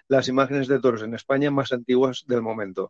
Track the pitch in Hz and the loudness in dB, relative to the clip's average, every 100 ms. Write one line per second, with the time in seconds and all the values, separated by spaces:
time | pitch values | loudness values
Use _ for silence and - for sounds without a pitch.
0 | - 131 127 127 135 143 131 139 127 113 | 0 2 2 0 0 0 0 2 2 0
1 | 110 113 - 139 147 139 127 127 120 123 | -4 -8 -2 0 0 0 -2 -4 0 2
2 | 131 123 - 123 113 110 101 92 | 2 0 -4 -2 -2 -6 -6 -6